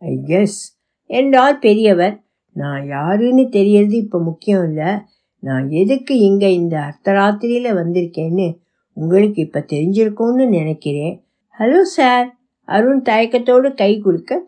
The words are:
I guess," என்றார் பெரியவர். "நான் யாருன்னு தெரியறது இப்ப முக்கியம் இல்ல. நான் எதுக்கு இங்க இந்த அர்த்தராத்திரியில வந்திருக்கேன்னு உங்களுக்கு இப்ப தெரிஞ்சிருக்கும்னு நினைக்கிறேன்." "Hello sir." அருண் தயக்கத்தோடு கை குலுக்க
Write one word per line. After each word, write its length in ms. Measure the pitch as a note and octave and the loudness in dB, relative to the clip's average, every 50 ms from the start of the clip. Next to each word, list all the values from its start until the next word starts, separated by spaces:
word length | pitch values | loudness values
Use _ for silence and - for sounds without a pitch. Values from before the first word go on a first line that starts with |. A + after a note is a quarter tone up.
I 180 | F3 D#3+ C3+ C3 C3+ | -10 -10 -8 -8 -6
guess," 260 | C#3+ F3 F#3+ G#3 G3+ - - - - _ _ _ _ _ _ _ | -2 -2 0 -2 -2 -4 -10 -16 -20 _ _ _ _ _ _ _
என்றார் 520 | - A3 B3 C4+ C#4 C4+ B3+ B3+ C#4+ C#4+ C#4 | -6 -4 -2 0 2 4 4 4 4 2 2
பெரியவர். 640 | - G#3+ G#3 G#3+ A3 G#3 F#3+ F3 F3 G3+ G#3 - _ _ _ _ _ _ | 2 2 2 4 2 2 2 2 0 -2 -2 -6 _ _ _ _ _ _
"நான் 340 | - D#3+ C#3+ C#3+ C#3+ C#3 C#3 | -12 -10 -8 -8 -8 -8 -8
யாருன்னு 640 | C#3 C#3 C#3 D3 E3+ G3 G#3 A#3 B3 B3+ C4 C4+ - | -8 -8 -6 -4 -2 0 0 0 2 2 2 2 2
தெரியறது 480 | - G3+ G3 G3+ G#3 G#3 G#3 G#3 G#3+ | 2 0 2 4 4 4 4 2 0
இப்ப 260 | A#3 G#3 - - F3 | -2 -2 -2 -4 -4
முக்கியம் 460 | E3 E3 D#3+ - _ G#3 G3+ F#3 F3 D#3+ | -2 -4 -6 -6 _ -2 0 0 0 -2
இல்ல. 360 | D#3 D3+ D3+ F3 G#3 G3+ - _ _ _ _ _ _ _ | -4 -4 -4 -4 -4 -6 -8 _ _ _ _ _ _ _
நான் 300 | - C3+ C3 C3 C3+ C3+ | -8 -6 -4 -4 -4 -2
எதுக்கு 480 | D3+ E3 G3 G#3 C4+ C4 C4 - C#4 A#3+ | 0 0 0 2 0 -2 -2 -2 2 2
இங்க 300 | G#3 G3 G3 G3 G3+ G3 | 4 4 4 2 2 2
இந்த 300 | F#3 F3 E3+ E3+ E3 D#3 | 2 2 0 -2 -4 -4
அர்த்தராத்திரியில 960 | C#3+ C#3+ D3 _ - G3+ G3 G3 G3 G#3 G#3 G#3 A#3+ A#3 A#3+ A#3+ B3 A#3+ G#3 | -6 -8 -12 _ -4 0 0 2 2 2 0 -2 -2 -4 -4 -2 -2 -2 -2
வந்திருக்கேன்னு 840 | F3+ E3+ E3+ F3 F3+ F3 E3+ - D#3+ D#3+ E3 E3+ F#3+ F#3+ E3+ E3+ - _ _ _ _ _ _ | -2 -2 -2 -2 -2 -4 -4 -6 -6 -4 -2 -2 -2 -2 -2 -4 -8 _ _ _ _ _ _
உங்களுக்கு 500 | _ D3 D#3 E3 F3+ G3 G#3 G#3 G#3 F3 | _ -6 -2 2 2 4 2 2 0 -2
இப்ப 240 | D#3 D#3 - D3 - - | -4 -4 -6 -8 -6 -6
தெரிஞ்சிருக்கும்னு 760 | D3+ D3 D#3 F3+ G3 A3 A3 G#3+ G#3 G#3+ A3+ A#3 B3 B3+ C4 B3 | -4 -2 -2 0 0 0 0 0 -2 -2 -2 0 0 2 2 2
நினைக்கிறேன்." 760 | G3+ E3 D3+ D#3 D#3 D#3 - D3+ C#3+ D3 D3 E3 - - _ _ _ _ _ _ _ - | 2 0 0 -2 -6 -6 -6 -6 -6 -4 -6 -6 -8 -10 _ _ _ _ _ _ _ -2
"Hello 220 | G#3+ A#3+ C#4+ F#4 | 0 2 4 4
sir." 580 | F#4+ F#4 - - C4+ B3 B3 B3 B3 B3 - _ _ _ _ _ _ | 2 2 0 0 2 2 2 2 0 -2 -8 _ _ _ _ _ _
அருண் 380 | - - G3+ A3+ B3+ C#4 C4+ | -2 0 2 2 2 2 0
தயக்கத்தோடு 720 | B3 A#3+ G#3+ A3 A3+ A3+ A#3+ A#3+ A#3+ B3+ B3 B3+ C4 C#4 C4+ | 0 0 0 0 2 0 0 0 2 2 2 2 2 0 -2
கை 280 | - G3+ G3+ G#3+ G#3+ | 0 0 2 0 0
குலுக்க 360 | G#3 G3 E3+ E3+ - - C4 F4+ F4 | 0 0 -2 -2 -2 -6 -8 -8 -6